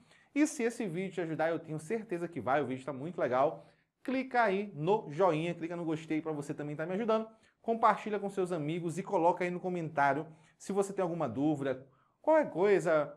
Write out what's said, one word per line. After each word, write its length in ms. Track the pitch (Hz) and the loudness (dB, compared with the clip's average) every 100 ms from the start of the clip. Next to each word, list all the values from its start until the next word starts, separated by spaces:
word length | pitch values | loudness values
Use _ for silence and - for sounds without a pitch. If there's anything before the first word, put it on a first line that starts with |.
| _ _ _ | _ _ _
e 140 | 277 302 | 0 0
se 160 | - | 2
esse 240 | 233 233 214 | -2 -2 -4
vídeo 280 | 160 190 | -4 -4
te 60 | - | -4
ajudar, 300 | 165 151 160 | -4 0 0
eu 80 | 165 | 0
tenho 220 | 160 156 | -4 -8
certeza 480 | - 226 208 175 170 | -4 -6 -4 -6 -6
que 120 | 143 | -4
vai, 220 | 113 147 | 0 2
o 40 | 127 | 2
vídeo 180 | 127 | -4
tá 80 | 131 | -6
muito 280 | 131 156 185 | -8 -8 -2
legal, 460 | 147 123 139 - - _ _ _ | 0 4 2 0 -12 _ _ _
clica 420 | - 262 262 247 | -4 -4 -2 2
aí 280 | 226 190 208 | 2 2 -4
no 360 | 147 160 220 151 | -4 2 2 0
joinha, 420 | 147 190 156 170 | 2 2 2 -2
clica 200 | 170 165 | -4 -6
no 100 | 175 | -6
gostei 360 | 165 156 - 156 | -4 -4 -2 -4
pra 100 | 156 | -2
você 240 | 151 147 | -6 -6
também 220 | 147 147 151 | -6 -6 -6
tá 100 | 160 | -4
me 80 | |
ajudando, 340 | 185 226 220 220 - _ _ | -2 2 0 0 -10 _ _
compartilha 600 | - 226 226 202 220 208 | -4 4 4 4 0 -4
com 80 | 202 | -4
seus 240 | 196 180 | -2 -2
amigos 460 | 175 147 170 170 151 | -2 -2 -2 -4 -6
e 40 | |
coloca 400 | 190 190 165 175 | -2 2 4 4
aí 80 | 180 | -2
no 80 | 180 | -4
comentário 680 | 185 180 160 160 143 139 156 - _ _ | -4 -4 -4 2 2 2 -2 -14 _ _
se 160 | - | -4
você 200 | 196 196 | -2 -2
tem 100 | 190 | -2
alguma 260 | 180 170 143 | -2 -2 -2
dúvida, 560 | 110 147 147 135 127 - _ _ _ | 0 2 2 -2 -4 -8 _ _ _
qualquer 260 | - 311 285 | 4 4 4
coisa, 600 | 160 202 190 165 156 143 | 2 4 4 4 2 2